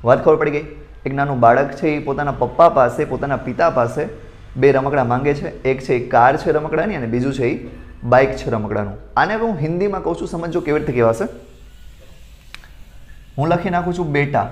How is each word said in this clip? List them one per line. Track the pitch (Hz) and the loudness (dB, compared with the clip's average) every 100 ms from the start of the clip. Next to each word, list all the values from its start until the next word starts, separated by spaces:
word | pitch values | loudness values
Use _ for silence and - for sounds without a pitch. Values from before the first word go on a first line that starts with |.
વાત | 117 127 | 4 4
ખબર | 175 156 | 4 4
પડી | 151 143 | 2 -2
ગઈ? | 156 - - - 139 | -8 -16 -20 -10 -8
એક | 139 | -2
નાનું | 143 135 | -2 4
બાળક | 117 123 139 - | 6 6 2 -2
છે, | 165 151 | -2 -2
એ | 143 | -4
પોતાના | 135 143 123 | -4 -4 -2
પપ્પા | 123 - 165 143 | -4 4 4 6
પાસે, | 123 120 147 | 2 2 -4
પોતાના | 127 139 131 - | -2 -4 -4 -4
પિતા | 117 165 135 | 0 0 2
પાસે | 117 135 147 - - - - 127 | -2 -2 -6 -8 -18 -20 -16 2
બે | 139 | 4
રમકડા | 131 135 143 120 | 4 2 0 0
માંગે | 123 143 | 0 0
છે. | 143 165 - 131 | -2 -4 -4 -2
એક | 135 - | -2 0
છે | 127 | -2
એ | 120 | 2
કાર | 123 123 147 | 6 6 4
છે | 170 151 | 2 0
રમકડાની | 151 151 185 185 | 0 -2 -2 -2
અને | 117 | -2
બીજું | 120 131 139 | -2 -2 0
છે | 120 | -2
એ | - - - - - | -2 -8 -16 -18 -12
બાઇક | 123 123 139 - | 2 4 4 0
છે | - 113 | -4 -4
રમકડાનું. | 107 104 101 101 - - | -2 -4 -4 -8 -6 0
આને | 156 214 | 0 0
હવે | |
હું | 233 185 151 | -2 -2 -2
હિન્દીમાં | 175 202 190 170 | -2 -2 -2 -4
કહું | 170 | -6
છું, | - | -6
સમજો | 170 170 165 | -6 -4 -4
કેવી | 147 151 | 0 -2
રીતે | 147 123 | 0 2
કહેવાશે. | 113 117 208 - - - - - - - - - - - - - - - - - - - - - | 2 2 -4 -8 -20 -20 -20 -20 -20 -20 -20 -20 -20 -20 -20 -20 -20 -20 -20 -20 -20 -20 -14 -4
હું | 151 | 0
લખી | 175 190 175 | 0 0 -2
નાખું | 175 175 | -2 -4
છું | 165 143 | -2 0
બેટા. | 143 139 - | 0 0 -2